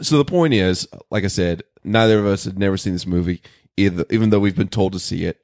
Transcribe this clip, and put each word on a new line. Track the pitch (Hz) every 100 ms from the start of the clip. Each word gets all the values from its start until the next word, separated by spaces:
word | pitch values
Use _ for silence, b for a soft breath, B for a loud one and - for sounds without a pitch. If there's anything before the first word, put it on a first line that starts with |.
So | - 151
the |
point | 139 180 165
is, | 110 92 90 - - -
like | 107
I | 95
said, | - 87 82 - _
neither | - 113 113 107
of | 101
us | 98
had | - 95
never | 98 95
seen | 98
this | 90 90
movie, | 87 87 87 b b b -
either, | 98 87 -
even | 110 110
though | 104
we've | 101 92
been | 98
told | 110 92
to | 92
see | - 90
it. | 85 -